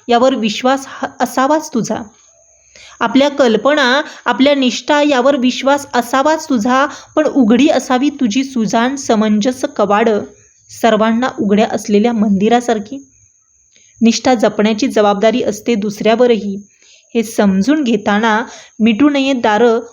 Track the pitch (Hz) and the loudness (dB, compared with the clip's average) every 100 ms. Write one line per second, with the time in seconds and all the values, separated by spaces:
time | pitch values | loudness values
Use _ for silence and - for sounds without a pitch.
0 | - 240 254 262 220 214 254 269 - - | -2 2 2 0 -4 -2 -2 -2 -6 -12
1 | 269 - 254 - 269 311 302 240 - 220 | -10 -6 -4 -2 0 0 -2 -6 -4 -6
2 | - _ _ _ _ _ _ - - - | -10 _ _ _ _ _ _ -20 -16 -6
3 | 240 262 285 277 254 214 269 302 254 269 | 0 2 2 2 2 2 2 2 2 0
4 | 302 - - 220 269 285 254 - - 294 | -4 -8 -4 0 2 2 0 -2 -2 0
5 | 294 254 254 285 247 247 262 285 285 247 | 2 2 2 2 0 -2 0 -2 -2 -4
6 | 247 262 294 320 - 254 247 262 294 - | -2 0 0 0 -2 -2 0 0 0 -6
7 | - - 302 285 214 233 311 262 - 254 | -6 -2 0 2 2 4 4 2 0 -2
8 | 285 294 240 254 269 240 208 233 247 277 | -2 -2 -2 -2 -4 -4 -2 0 -2 -4
9 | - 220 220 214 254 254 285 - 202 208 | -2 0 2 0 0 -2 -6 -2 0 2
10 | 233 208 - - _ _ _ - 226 214 | 2 0 -4 -16 _ _ _ -2 0 2
11 | 220 226 254 - 202 202 226 214 - 202 | 2 0 -2 -4 0 0 0 -2 0 0
12 | 233 233 208 196 214 240 247 220 208 277 | 2 0 0 2 2 2 0 -4 -4 -14
13 | - _ _ _ _ _ _ _ _ - | -16 _ _ _ _ _ _ _ _ 0
14 | 226 220 269 247 214 214 214 214 269 226 | 2 2 0 2 0 0 0 0 -2 2
15 | 208 202 220 247 214 208 - 226 208 208 | 2 2 2 0 -4 -6 -4 -2 -4 -2
16 | 214 226 247 220 202 196 - _ _ _ | 0 2 2 0 -2 -10 -12 _ _ _
17 | _ 233 226 - 202 190 196 311 247 214 | _ -6 -4 0 2 2 2 0 0 -2
18 | 214 208 226 214 240 - - - 220 208 | 0 0 0 -2 -4 -14 -14 -2 0 2
19 | 294 285 269 262 226 214 240 226 233 | 2 2 0 0 0 2 2 0 -4